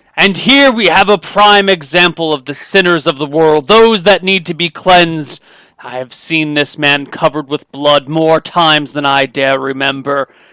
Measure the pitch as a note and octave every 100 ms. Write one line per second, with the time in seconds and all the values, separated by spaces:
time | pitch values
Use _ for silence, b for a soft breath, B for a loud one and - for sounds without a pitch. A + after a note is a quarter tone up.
0 | b - F#3 F#3 - C#4 C#4 A3+ G3 F3
1 | G3 G#3 - G3 G#3 G#3 G3 F#3+ C#3+ F3
2 | F3 E3 E3 D3 B2+ C#3+ - G3 F3+ E3+
3 | D#3+ C#3 C#3+ D3+ D#3+ D3+ C3 G#3+ A3+ A3
4 | F3 F#3+ F#3 F#3+ E3 E3 E3+ - F3+ F3+
5 | E3+ D#3+ C#3+ - b b b b B2+ B2+
6 | B2+ - - E3 D#3 D3 C#3+ - D3 C#3+
7 | C#3 - D#3+ C#3+ C#3 D3 _ C#3 D3 D3
8 | C#3 D#3+ D#3+ D#3+ - - E3 D3+ C#3+ C#3+
9 | C#3+ C#3 C3+ A#2+ C3+ C3+ C3+ C3+ C3+ C#3
10 | C3+ C#3+ C3 B B